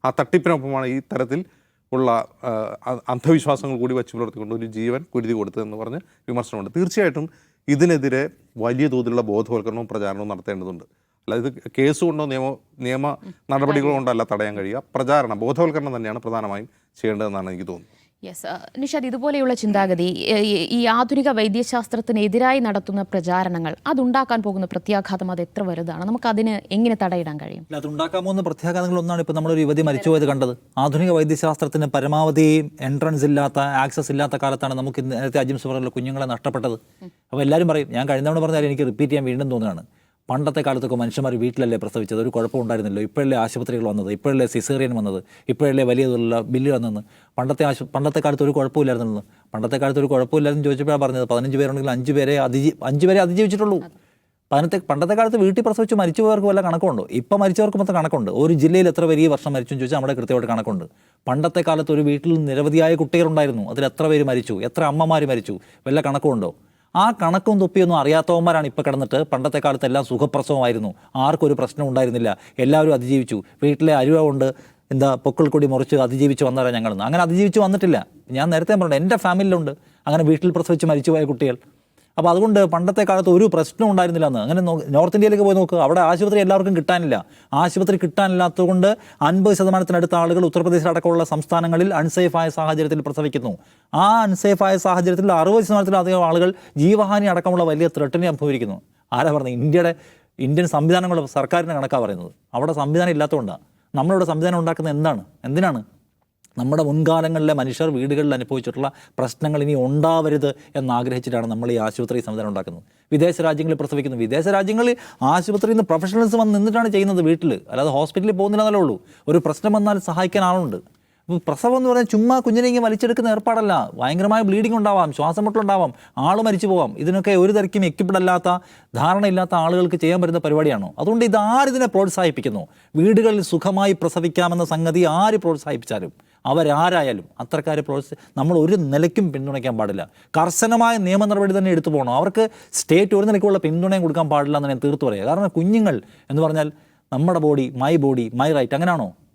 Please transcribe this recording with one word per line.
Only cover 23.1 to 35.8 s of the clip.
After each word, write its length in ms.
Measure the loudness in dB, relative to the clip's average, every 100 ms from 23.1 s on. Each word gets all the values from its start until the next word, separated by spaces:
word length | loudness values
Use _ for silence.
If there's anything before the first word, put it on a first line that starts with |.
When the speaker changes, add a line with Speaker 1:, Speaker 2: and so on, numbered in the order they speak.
| -4 0 -2 0 -4 -6 -6 -4
Speaker 2:
അതുണ്ടാക്കാൻ 560 | -2 0 0 0 -2
പോകുന്ന 240 | -2 -4 -6
പ്രത്യാഘാതം 580 | -6 -2 -2 -2 -6 -6
അത് 100 | -6
എത്ര 220 | -6 -6
വലുതാണ്? 420 | -6 -6 -8 -8
നമുക്കതിന് 680 | -6 -4 -2 0 -2 -4 -4
എങ്ങനെ 220 | 0 0 0
തടയിടാൻ 340 | -2 -2 -6 -10
കഴിയും? 200 | -12 -16
Speaker 3:
അല്ല, 140 | -12 -10
അതുണ്ടാക്കാൻ 480 | -8 -6 -4 -4
പോകുന്ന 180 | -4 -4
പ്രത്യാഘാതങ്ങൾ 560 | -4 -4 -4 -2 -2 -2
ഒന്നാണ്, 220 | -2 -4
ഇപ്പം 140 | -4
നമ്മളൊരു 260 | -2 0 0
യുവതി 220 | 2 2
മരിച്ചുപോയത് 420 | 0 0 2 2
കണ്ടത്. 320 | 2 0 -2 -4 _ -2
ആധുനിക 320 | 0 0 2
വൈദ്യശാസ്ത്രത്തിന് 760 | 2 2 0 -2 -2 -4 -2 -2
പരമാവധി 840 | -2 0 0 2 4 4 4 0 -8
എൻട്രൻസ് 440 | -6 -2 -2 0
ഇല്ലാത്ത, 340 | 2 2 0 -2
ആക്സസ് 520 | -2 0 -2 -4 -4
ഇല്ലാത്ത 280 | -2 -2 -2
കാലത്താണ് 320 | -2 -2 -4
നമുക്ക് 260 | -4 -6 -6
ഇന്ന് 140 | -6 -6
നേരത്തെ 240 | -2 -2
അജിംസ് 240 | -2 -4 -6
പറഞ്ഞ 200 | -6